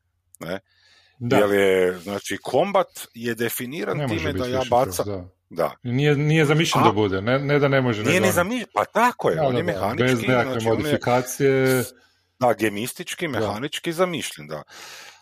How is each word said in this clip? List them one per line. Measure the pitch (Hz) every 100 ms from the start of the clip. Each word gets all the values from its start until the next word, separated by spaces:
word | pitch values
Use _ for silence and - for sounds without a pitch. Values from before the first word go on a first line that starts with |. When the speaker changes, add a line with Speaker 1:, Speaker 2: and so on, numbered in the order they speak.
| _ _ _ -
Speaker 1:
ne? | 82 95 _ _ _ _ _ -
Speaker 2:
Da. | 120 127
Speaker 1:
Jer | 101
je, | 101 98 95 90 90
znači, | 87 101 - 98
kombat | - 127 190 196 175 - -
je | 123 117 113
definiran | 117 - 123 156 202 -
Speaker 2:
Ne |
može | 139 110
Speaker 1:
time | 156
Speaker 2:
biti | 139
Speaker 1:
da | 123
ja | 131
Speaker 2:
fiction | 123 123
Speaker 1:
bacam, | 127 92
Speaker 2:
first, | 104
da. | 98 92 _ _
Speaker 1:
da. | 85 76 -
Speaker 2:
I | 123
nije, | 123 147 139
nije | 151 160 147
zamišljen | 151 170 135
Speaker 1:
A? | -
Speaker 2:
da |
bude, | 101 107 95
ne, | 104 131
ne | 143 147
da | 139
ne | 135
može, | 127 107
Speaker 1:
Nije | 113
Speaker 2:
nego | 180
Speaker 1:
ni | -
Speaker 2:
ono | 170
Speaker 1:
zami-, | 180 247 208
pa | 208 202
tako | 202 240 - 127
je, | 160
Speaker 2:
Da, |
Speaker 1:
on | 143
Speaker 2:
da, | 123
Speaker 1:
je |
Speaker 2:
da, | -
Speaker 1:
mehanički, | 95 98 110 123
Speaker 2:
bez | 123
nekakve | 120 127 120
Speaker 1:
znači, | 123 113
on |
je | 110
Speaker 2:
modifikacije. | 151 147 - 123 123 - 139 135 131 131 117 - _ _ _ -
Speaker 1:
Da, | 123 110
gemistički, | 110 101 120 - 175 - 170
Speaker 2:
Da. |
Speaker 1:
mehanički | 120 107 104 147 - -
zamišljen, | 160 180 156 - - 73
da. | 76 - - - - - -